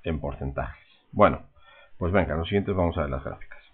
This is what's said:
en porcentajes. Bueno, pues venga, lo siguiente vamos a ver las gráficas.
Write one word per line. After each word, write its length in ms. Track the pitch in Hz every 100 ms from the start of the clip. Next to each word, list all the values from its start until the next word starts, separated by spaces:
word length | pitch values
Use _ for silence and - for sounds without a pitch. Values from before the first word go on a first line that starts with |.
en 160 | 87 78
porcentajes. 600 | 71 71 69 67 65 - _ _ _
Bueno, 320 | - 98 64 - - - - - -
pues 140 | 87
venga, 220 | 98 85 78
lo 80 |
siguiente 280 | 85 101 92
vamos 240 | 92 87 80
a 60 |
ver 80 | 73
las 140 | 65
gráficas. 380 | - - - - -